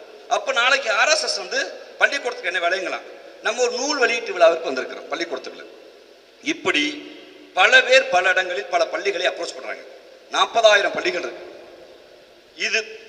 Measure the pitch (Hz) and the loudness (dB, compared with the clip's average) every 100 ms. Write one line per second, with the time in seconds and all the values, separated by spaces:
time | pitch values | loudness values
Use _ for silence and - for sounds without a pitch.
0 | - - - 208 277 247 247 269 220 208 | -20 -20 -4 -2 0 0 2 2 0 0
1 | 277 311 233 202 180 254 - - - - | 2 2 0 -6 -4 -4 -4 -10 -16 0
2 | 208 277 247 - 180 180 170 190 165 123 | 0 0 -4 -4 -4 -2 0 -2 -4 -8
3 | - - - - 202 233 240 240 285 294 | -10 -18 -20 -6 -4 0 0 0 -2 2
4 | 233 233 - 180 165 170 156 131 110 101 | 2 2 -4 6 6 6 0 -4 -6 -10
5 | - 147 - 123 - - - - - - | -8 -6 -4 -6 -10 -14 -18 -20 -20 -20
6 | - - - - 139 165 190 151 147 - | -20 -20 -20 -8 -6 -2 0 0 0 -4
7 | - - - - - 185 208 262 247 262 | -12 -18 -20 -20 -6 2 6 6 8 4
8 | 175 180 185 180 180 185 202 175 - 214 | 6 2 4 2 0 -4 -2 0 0 -2
9 | 196 175 175 170 170 - 107 95 - - | -2 -2 -2 -2 -8 -10 -12 -12 -14 -20
10 | - - - 156 190 233 220 202 170 151 | -20 -20 -6 -2 0 4 6 6 2 0
11 | 180 175 - - - - - - - - | -2 -2 -6 -8 -16 -18 -20 -20 -20 -20
12 | - - - - - - 208 214 214 - | -20 -20 -20 -20 -20 -6 -2 -2 -4 -12